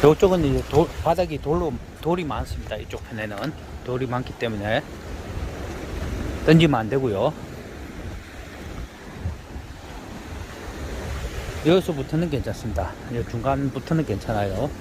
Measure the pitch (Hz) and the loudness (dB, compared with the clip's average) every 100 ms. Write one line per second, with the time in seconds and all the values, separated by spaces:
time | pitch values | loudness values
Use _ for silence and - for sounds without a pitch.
0 | 143 156 196 180 151 127 123 139 165 - | 10 10 8 6 4 4 4 4 4 4
1 | 156 165 175 147 139 165 170 123 - - | 2 4 2 0 0 2 0 -2 -8 -6
2 | 151 180 156 113 127 - 110 107 113 117 | 0 0 0 -2 -4 -6 -6 -6 -6 -8
3 | - 113 107 104 127 - - - - 123 | -8 -6 -6 -4 -6 -8 -12 -10 -4 -2
4 | 127 123 127 - 117 107 101 117 - - | 0 -2 -4 -2 -2 0 0 0 0 -10
5 | - - - - - - - - - - | -10 -8 -8 -6 -6 -6 -8 -8 -6 -6
6 | - - - - - 160 160 131 110 139 | -4 -4 -4 0 8 10 10 6 2 2
7 | 131 95 127 156 - - - - - - | 2 2 2 0 -10 -12 -12 -12 -12 -10
8 | - - - - - - - - - - | -10 -10 -12 -14 -14 -12 -10 -10 -10 -12
9 | - - - - - - - - - - | -14 -8 -6 -6 -10 -12 -12 -14 -12 -12
10 | - - - - - - - - - - | -12 -12 -10 -10 -10 -10 -10 -8 -8 -6
11 | - - - - - - 147 185 175 156 | -4 -4 -4 -6 -6 0 4 4 4 -2
12 | 131 156 170 139 104 101 117 - 90 - | 0 0 0 0 -2 -4 -4 -2 -4 -6
13 | - 120 113 120 120 135 139 127 - 160 | -6 -4 -4 -2 0 0 0 -4 -2 0
14 | 151 110 - 110 104 95 143 - | 0 -2 0 0 0 0 -2 -4